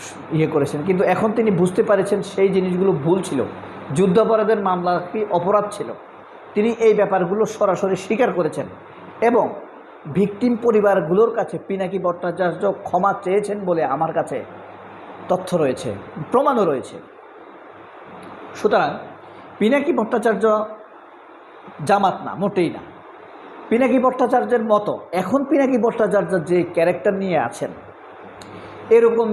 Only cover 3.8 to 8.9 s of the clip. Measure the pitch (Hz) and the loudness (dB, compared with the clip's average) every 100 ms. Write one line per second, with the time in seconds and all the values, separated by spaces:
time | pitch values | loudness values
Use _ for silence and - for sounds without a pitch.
3.8 | - 143 196 196 220 220 208 214 196 180 | -6 0 4 4 4 4 2 2 0 0
4.8 | 175 175 - 220 202 175 175 208 202 - | 0 -2 -2 -4 -2 0 2 2 0 -6
5.8 | 117 104 - - - - - 208 226 226 | -10 -10 -16 -20 -20 -20 -6 0 0 4
6.8 | 220 202 196 190 175 208 208 - 202 175 | 4 4 4 2 2 0 0 0 0 2
7.8 | 196 190 - 220 233 185 156 143 - - | 0 -2 -2 0 2 2 -2 -2 -8 -12
8.8 | - | -20